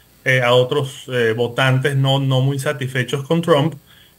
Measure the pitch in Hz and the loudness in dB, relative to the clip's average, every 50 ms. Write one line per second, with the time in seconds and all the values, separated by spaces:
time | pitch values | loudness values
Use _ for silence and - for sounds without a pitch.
0 | _ _ _ _ - 139 131 127 123 120 123 123 127 123 147 147 131 131 - - | _ _ _ _ -2 0 0 2 2 4 4 4 4 2 0 -2 -4 -4 -8 -12
1 | - 127 127 123 117 113 110 120 120 117 117 - 135 131 127 131 135 151 139 135 | -10 -6 -2 0 0 0 0 0 -2 -2 0 0 2 2 2 2 0 0 0 0
2 | 135 135 135 139 135 135 135 127 131 139 143 139 139 151 147 135 131 127 - 131 | 0 2 0 0 0 0 0 0 0 0 -2 -2 -4 -4 -4 -4 -6 -6 -4 -4
3 | 123 123 - 135 135 - 165 165 165 170 160 143 139 160 156 - - - - - | -4 -2 -4 -6 -4 -2 -2 0 2 2 2 2 2 0 -4 -8 -16 -20 -20 -20
4 | - _ _ | -20 _ _